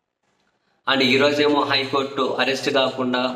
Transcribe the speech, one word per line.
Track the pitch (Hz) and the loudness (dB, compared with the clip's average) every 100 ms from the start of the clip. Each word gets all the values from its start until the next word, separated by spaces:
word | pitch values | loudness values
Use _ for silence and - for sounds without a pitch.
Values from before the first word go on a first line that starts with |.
| _ _ _ _ _ _ _ _ - | _ _ _ _ _ _ _ _ -2
And | 135 | 0
ఈరోజేమో | 127 135 147 147 147 147 | 2 4 2 2 2 2
హైకోర్టు | 135 135 131 139 131 139 127 - | 0 -2 -2 -2 -2 -2 -4 -2
అరెస్ట్ | 127 131 147 | -2 -2 0
కాకుండా | 135 127 127 123 123 127 | 0 0 -2 -2 -2 -2